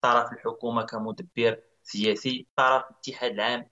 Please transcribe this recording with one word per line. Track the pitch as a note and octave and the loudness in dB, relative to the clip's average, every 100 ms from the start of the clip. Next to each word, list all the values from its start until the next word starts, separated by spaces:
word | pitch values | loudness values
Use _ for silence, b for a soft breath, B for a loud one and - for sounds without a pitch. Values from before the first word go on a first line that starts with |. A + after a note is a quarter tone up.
طرف | B2+ A#2+ A#2 | 4 4 2
الحكومة | A#2 A#2 A2+ A#2+ A2+ | -6 -8 -6 -4 -2
كمدبر | A2 A2+ A2 G#2+ F2+ - A#2 A2+ _ _ | -4 -6 -6 -8 -10 2 2 2 _ _
سياسي، | - G2 G#2+ G#2 C3+ B2+ - - | -10 -2 0 0 -2 -6 -6 2
طرف | C3 C3 - | 4 4 0
الاتحاد | - - B2+ B2 | -14 -14 -6 -4
العام | G#2 A2 A#2+ A#2+ | -2 -2 -2 -8